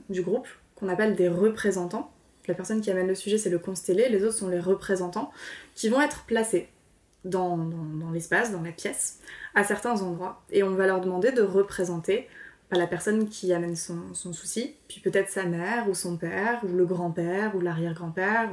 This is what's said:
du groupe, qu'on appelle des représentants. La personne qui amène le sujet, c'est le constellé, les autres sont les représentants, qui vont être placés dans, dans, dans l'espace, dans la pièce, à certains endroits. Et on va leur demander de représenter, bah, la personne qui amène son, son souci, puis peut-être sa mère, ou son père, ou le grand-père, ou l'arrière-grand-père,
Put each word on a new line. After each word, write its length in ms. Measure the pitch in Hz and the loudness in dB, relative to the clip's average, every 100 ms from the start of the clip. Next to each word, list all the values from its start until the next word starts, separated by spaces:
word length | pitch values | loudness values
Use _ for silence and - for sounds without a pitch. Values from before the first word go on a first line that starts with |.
| - | -6
du 140 | 185 | -4
groupe, 240 | 180 247 - - _ - | 0 -2 -4 -18 _ -6
qu'on 140 | 190 | -2
appelle 260 | 180 220 190 | 2 2 4
des 120 | 180 | 4
représentants. 840 | 170 214 214 202 185 175 220 - _ _ _ - | 4 4 4 0 0 -2 -4 -8 _ _ _ -4
La 80 | 175 | -4
personne 260 | 185 220 | -2 0
qui 80 | 214 | 2
amène 180 | 185 185 | 2 2
le 60 | |
sujet, 240 | 190 202 214 | 0 2 2
c'est 140 | 190 | 2
le 80 | 170 | 0
constellé, 500 | 190 185 - 180 254 | -2 -4 0 4 4
les 140 | 202 | 4
autres 100 | 220 | 2
sont 140 | 226 190 | 0 0
les 120 | 175 | 0
représentants, 720 | 180 196 - 185 180 214 285 - - - - - | 2 0 0 -2 -2 -4 -6 -10 -16 -16 -16 -4
qui 140 | 214 | 2
vont 120 | 262 | 4
être 220 | 294 - | 2 0
placés 460 | - 226 220 175 - _ _ _ _ _ | -2 0 2 0 -2 _ _ _ _ _
dans, 320 | 185 185 180 170 | -4 0 0 0
dans, 280 | 165 165 | -2 -4
dans 260 | 156 156 165 | -6 -6 -4
l'espace, 420 | 165 165 - 233 | -6 0 0 2
dans 120 | 180 | -2
la 80 | 165 | -6
pièce, 480 | 165 202 - - - - - - | -6 -6 -4 -6 -6 -18 -16 -2
à 100 | 208 | 2
certains 380 | 202 202 240 214 | 2 0 0 0
endroits. 400 | 185 170 190 - - | -2 -4 -8 -10 0
Et 120 | 202 | 2
on 80 | 196 | 4
va 160 | 190 190 | 4 4
leur 140 | 185 | 4
demander 300 | 185 180 233 | 0 2 2
de 120 | 247 | 4
représenter, 840 | 196 190 196 - 175 170 175 226 - - - - - | 4 4 2 0 -2 -2 0 0 -2 -14 -20 -18 -2
bah, 80 | 180 | 0
la 80 | 170 | 2
personne 420 | 170 214 220 214 | 0 0 2 0
qui 240 | - 185 | -2 0
amène 220 | 175 170 165 | 2 0 -4
son, 240 | - 170 185 | -6 -8 -8
son 200 | 175 180 | -10 -10
souci, 400 | 165 - 220 262 - - | -10 -6 -6 -6 -10 -20
puis 140 | - | -6
peut-être 280 | 185 196 190 | 0 2 2
sa 140 | 196 | -2
mère, 440 | 180 170 185 233 208 | -2 -2 -2 -2 0
ou 60 | |
son 240 | 180 175 170 | -2 -2 -4
père, 440 | 170 190 220 233 | -4 -2 0 0
ou 120 | 196 180 | 0 2
le 100 | 180 | 2
grand-père, 720 | 175 175 170 170 190 214 190 | 2 -2 -2 0 0 0 0
ou 40 | |
l'arrière-grand-père, 880 | 175 160 170 165 165 175 196 226 220 | -2 -2 -2 -4 -6 -2 0 0 0